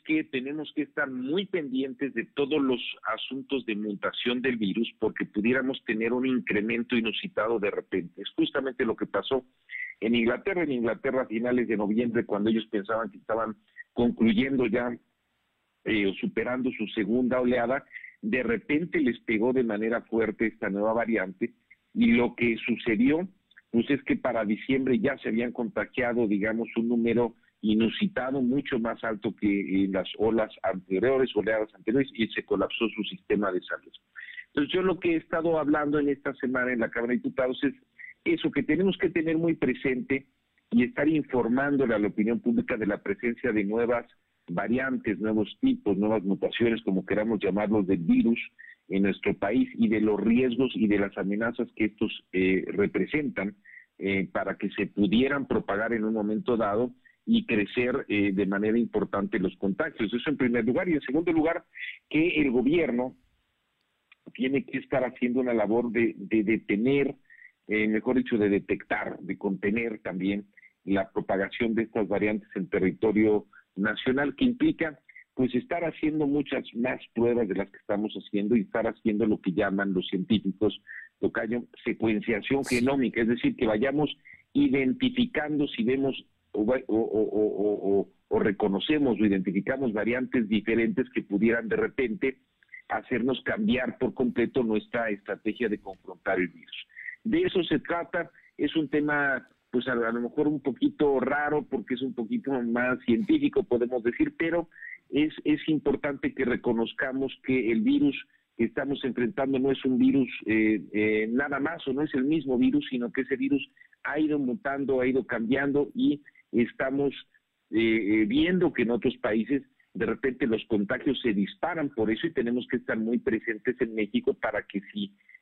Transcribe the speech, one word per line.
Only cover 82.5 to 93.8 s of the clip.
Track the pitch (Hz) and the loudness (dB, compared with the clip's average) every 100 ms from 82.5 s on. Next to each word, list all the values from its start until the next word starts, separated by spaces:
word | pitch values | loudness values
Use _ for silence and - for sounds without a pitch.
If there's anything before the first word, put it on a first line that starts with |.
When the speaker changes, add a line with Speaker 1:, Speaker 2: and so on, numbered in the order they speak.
| 139 | -2
Speaker 2:
Sí. | 131 123 | 0 0
Speaker 1:
genómica, | 127 139 117 113 | 2 2 0 2
es | 113 | 0
decir, | 120 143 - | 2 0 0
que | 110 | 0
vayamos | 107 135 143 147 - - - _ | 2 2 0 -2 -4 -20 -20 _
identificando | 143 143 135 131 127 127 123 120 156 151 151 143 | 2 4 4 2 2 0 2 0 0 -2 -2 -2
si | - | 0
vemos | 113 135 135 113 - _ _ | 0 2 0 -2 -10 _ _
o | 107 107 | -2 0
va-, | 127 - | 0 0
o, | 107 | 0
o, | 110 110 | 2 2
o, | 107 104 107 | 2 2 0
o, | - 104 101 98 98 | 2 0 0 2 2
o, | 95 _ - | 0 _ -2
o | 107 | 0
reconocemos | - 98 104 98 - 151 139 101 | 2 2 0 0 0 2 2 2
o | 107 | 2
identificamos | 98 95 95 98 131 131 | 2 2 -2 -2 -2 -2
variantes | 104 104 123 123 127 104 | -2 -2 -2 0 0 0
diferentes | 107 107 113 113 104 123 | 0 2 2 2 0 -2
que | 113 | -4
pudieran | 104 98 113 117 113 | -2 2 2 2 0
de | 107 | 0
repente | 107 - 123 101 135 131 _ _ _ - - | 0 0 -2 0 -2 -4 _ _ _ -20 -8
hacernos | 107 - 123 123 127 | -8 -4 -2 0 -2
cambiar | - 104 107 123 | -4 -2 0 0